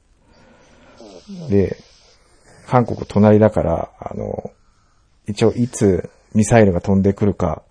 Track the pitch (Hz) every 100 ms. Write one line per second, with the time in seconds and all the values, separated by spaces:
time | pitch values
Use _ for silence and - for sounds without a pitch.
0 | _ _ _ _ _ _ _ _ _ -
1 | 220 180 208 185 151 101 90 - - _
2 | _ _ _ _ _ - - 123 120 -
3 | - 101 107 107 107 - 82 82 - -
4 | - - 52 - - _ _ _ _ _
5 | _ _ - 101 110 117 120 - 101 87
6 | - _ _ 110 104 117 101 87 - 98
7 | 98 98 101 90 85 - _